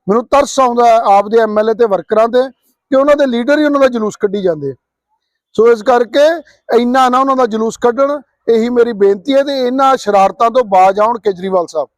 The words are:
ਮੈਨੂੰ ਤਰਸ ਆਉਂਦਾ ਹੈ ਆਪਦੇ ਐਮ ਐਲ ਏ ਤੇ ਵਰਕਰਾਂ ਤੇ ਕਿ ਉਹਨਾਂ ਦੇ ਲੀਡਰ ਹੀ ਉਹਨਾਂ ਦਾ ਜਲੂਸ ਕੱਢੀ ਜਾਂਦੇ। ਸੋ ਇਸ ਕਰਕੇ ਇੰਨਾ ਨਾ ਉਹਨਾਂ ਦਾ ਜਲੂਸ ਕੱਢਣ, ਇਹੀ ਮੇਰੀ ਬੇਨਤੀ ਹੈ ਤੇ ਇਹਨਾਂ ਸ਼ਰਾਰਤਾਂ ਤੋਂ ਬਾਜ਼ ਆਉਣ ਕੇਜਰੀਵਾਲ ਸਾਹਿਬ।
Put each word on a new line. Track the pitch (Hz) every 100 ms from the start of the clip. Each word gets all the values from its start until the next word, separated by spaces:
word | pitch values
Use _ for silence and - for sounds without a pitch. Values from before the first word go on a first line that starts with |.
| -
ਮੈਨੂੰ | 226 226
ਤਰਸ | 285 277 277
ਆਉਂਦਾ | 254 240 233
ਹੈ | 226 233 196
ਆਪਦੇ | 202 226
ਐਮ | 220 214
ਐਲ | 220
ਏ |
ਤੇ | 214 233
ਵਰਕਰਾਂ | 185 - 214 226
ਤੇ | 247 262
ਕਿ | - _ _ - 269
ਉਹਨਾਂ | 285 294
ਦੇ | 269
ਲੀਡਰ | 233 247 302
ਹੀ |
ਉਹਨਾਂ | 294 277
ਦਾ | 262
ਜਲੂਸ | 233 214 -
ਕੱਢੀ | 208 202
ਜਾਂਦੇ। | 185 156 139 127 _ _ _ _ _ _ _ -
ਸੋ | 233
ਇਸ | 233
ਕਰਕੇ | 208 247 226 277 302 330 - _ - 226
ਇੰਨਾ | 240 262 254
ਨਾ | 247
ਉਹਨਾਂ | 269 262
ਦਾ | 240
ਜਲੂਸ | 220 226 -
ਕੱਢਣ, | 240 240 277 294 - _ -
ਇਹੀ | 226 240
ਮੇਰੀ | 247 233 202
ਬੇਨਤੀ | 196 202 277
ਹੈ | 269
ਤੇ | 277 269
ਇਹਨਾਂ | 247 262 269 262
ਸ਼ਰਾਰਤਾਂ | 208 202 196 190 233
ਤੋਂ | 254 214
ਬਾਜ਼ | 190 190 196
ਆਉਣ | 220 233
ਕੇਜਰੀਵਾਲ | 208 180 190 185 165
ਸਾਹਿਬ। | 156 131